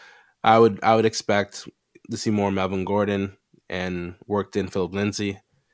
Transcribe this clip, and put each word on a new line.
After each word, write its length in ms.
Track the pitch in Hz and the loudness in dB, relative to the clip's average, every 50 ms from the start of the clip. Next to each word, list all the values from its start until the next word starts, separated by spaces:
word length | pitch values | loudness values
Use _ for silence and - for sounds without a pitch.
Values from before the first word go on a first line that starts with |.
| - - - - _ _ _ _ | -20 -20 -20 -20 _ _ _ _
I 160 | - 113 113 113 | 4 6 6 8
would, 220 | 117 113 101 - | 8 6 4 2
I 140 | - 110 113 | 2 2 4
would 80 | 113 110 | 4 2
expect 640 | 113 - - - - 104 101 98 - - - - - _ _ _ _ _ - _ - | 0 -2 -2 -2 0 0 0 0 -2 -8 -16 -18 -18 _ _ _ _ _ -20 _ -12
to 60 | 117 | -10
see 140 | 110 - 113 | -6 -2 -2
more 200 | 107 104 101 101 | 0 2 0 0
Melvin 340 | 98 98 95 92 98 95 92 | 0 -2 -2 -2 -4 -4 -4
Gordon 520 | 92 101 104 104 98 101 98 98 98 - _ _ _ _ _ _ _ | -2 0 0 0 0 0 -2 -4 -6 -8 _ _ _ _ _ _ _
and 460 | 87 90 90 92 90 87 87 87 87 - - | -8 -6 -6 -6 -6 -6 -8 -10 -12 -16 -8
worked 300 | - 104 101 98 - - | -4 -4 -4 -4 -2 -4
in 100 | 104 95 90 | -4 -4 -4
Phillip 240 | - 101 92 87 92 | -4 -4 -4 -4 -2
Lindsay. 440 | 98 104 104 101 - 104 101 95 95 _ _ _ _ _ _ | -2 -2 -2 -2 -2 -6 -6 -6 -8 _ _ _ _ _ _